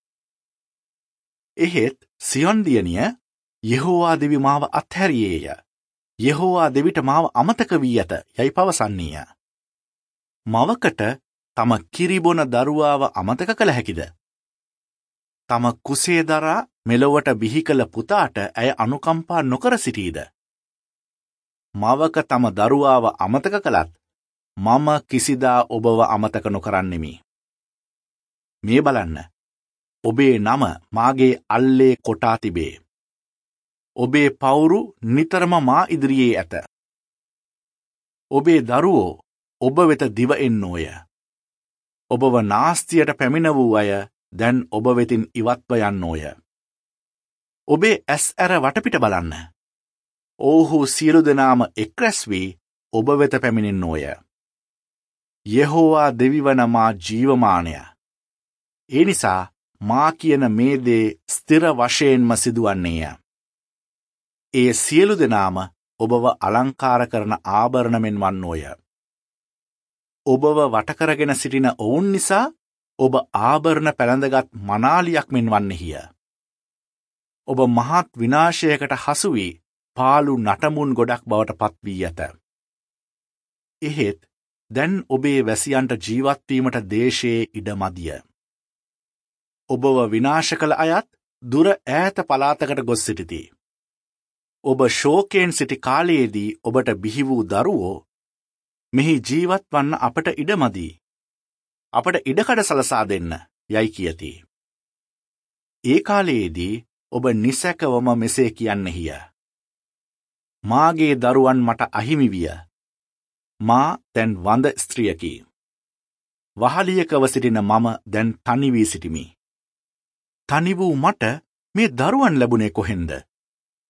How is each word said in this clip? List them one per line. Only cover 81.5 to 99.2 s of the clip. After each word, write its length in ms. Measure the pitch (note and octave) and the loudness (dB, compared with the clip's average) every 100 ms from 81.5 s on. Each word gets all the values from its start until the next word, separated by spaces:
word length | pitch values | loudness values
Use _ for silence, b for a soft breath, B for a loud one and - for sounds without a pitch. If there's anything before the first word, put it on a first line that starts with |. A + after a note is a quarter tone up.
| F2+ | -2
පත් 180 | G#2 - | -6 -6
වී 200 | G2+ F#2 | -12 -8
ඇත. 160 | E2+ E2+ C#2+ - _ _ _ _ _ _ _ _ _ _ _ _ _ _ | -8 -8 -12 -14 _ _ _ _ _ _ _ _ _ _ _ _ _ _
එහෙත් 380 | D3+ D3 G#2 G2+ _ _ _ _ - | -8 -4 -4 -4 _ _ _ _ -8
දැන් 240 | A#2 D#3+ F#3+ - | -4 -2 -4 -2
ඔබේ 340 | C3 C#3+ C3+ | -2 0 0
වැසියන්ට 500 | A2 A2 C#3+ C3 C3 A2+ | 0 -2 -2 -2 -2 -4
ජීවත් 420 | G2+ A#2+ C#3 C#3 - | -4 -2 -2 -4 -4
වීමට 340 | C3 C3 B2 | -2 -2 -4
දේශයේ 640 | G2 G#2+ B2 - A#2+ A2+ A2+ | -4 -2 0 0 -2 -2 -4
ඉඩ 200 | G#2+ G#2 | -8 -10
මදිය. 460 | G2 F#2+ F2 D#2+ C#2 - _ _ _ _ _ _ _ _ _ _ _ _ _ - | -6 -6 -8 -12 -12 -18 _ _ _ _ _ _ _ _ _ _ _ _ _ -8
ඔබව 160 | B2+ C3+ B2+ A2+ | -2 2 2 2
විනාශ 460 | A2 C3+ D#3+ D#3 | 0 0 0 -2
කළ 200 | D3+ D3+ | -2 0
අයත් 340 | D3+ D#3+ F#3 - _ _ _ | 0 0 -2 -4 _ _ _
දුර 240 | B2 C#3 F#3+ | -2 2 2
ඈත 480 | - C3 D3+ F#3+ G3 | 2 -2 -2 -2 -4
පළාතකට 600 | E3 C3+ C#3 D3 C#3+ C3+ | -2 0 0 0 -4 -4
ගොස් 180 | A#2+ A2+ | -4 -4
සිටිති. 380 | - F#2+ E2+ D#2+ - _ _ _ _ _ _ _ _ _ _ _ | -4 -8 -10 -14 -14 _ _ _ _ _ _ _ _ _ _ _
ඔබ 160 | C#3 C3 C3 | -2 2 2
ශෝකයෙන් 640 | - C#3+ F#3 G3 F#3+ F3+ | 2 2 2 2 0 0
සිටි 260 | - - C3 | -2 -6 -6
කාලයේදී 800 | B2+ C#3+ F3 D#3 A2+ G#2 G#2 - | -2 0 2 0 0 -2 -6 -8
ඔබට 300 | A2+ B2+ A#2+ G2+ | -4 -2 -2 -4
බිහි 280 | G#2+ C3 | -6 -4
වූ 200 | C3+ B2 | -2 -2
දරුවෝ, 520 | F#2+ G#2 E3+ D3+ F2+ F#2+ - _ _ _ _ _ _ _ _ | -2 -2 0 -2 -4 -8 -16 _ _ _ _ _ _ _ _
"මෙහි 220 | C3 D#3 | 0 2
ජීවත් 460 | C#3 | 0